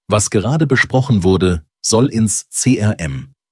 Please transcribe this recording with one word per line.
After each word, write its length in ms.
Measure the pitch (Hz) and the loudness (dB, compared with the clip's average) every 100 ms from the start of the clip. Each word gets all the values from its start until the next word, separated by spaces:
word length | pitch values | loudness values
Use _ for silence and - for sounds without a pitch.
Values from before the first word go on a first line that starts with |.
| - | -2
Was 200 | 107 - | -2 0
gerade 380 | 110 107 156 156 | -2 0 0 0
besprochen 560 | 117 - 131 131 107 | 0 0 0 2 2
wurde, 420 | 92 95 92 85 - _ | 2 2 2 0 -6 _
soll 260 | - 113 131 | -2 2 2
ins 420 | 113 110 - - | 0 -2 -2 -8
C 280 | - 127 131 | -4 0 2
R 220 | 107 104 | 0 -2
M. 340 | 78 67 65 _ _ | -6 -8 -12 _ _